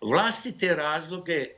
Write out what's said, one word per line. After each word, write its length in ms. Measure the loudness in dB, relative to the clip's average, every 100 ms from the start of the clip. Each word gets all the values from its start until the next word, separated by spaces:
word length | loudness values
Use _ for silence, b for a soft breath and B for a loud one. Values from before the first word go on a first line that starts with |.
vlastite 760 | 2 4 4 0 -8 -2 2 2
razloge 720 | 0 -2 -4 -8 -2 -2 -2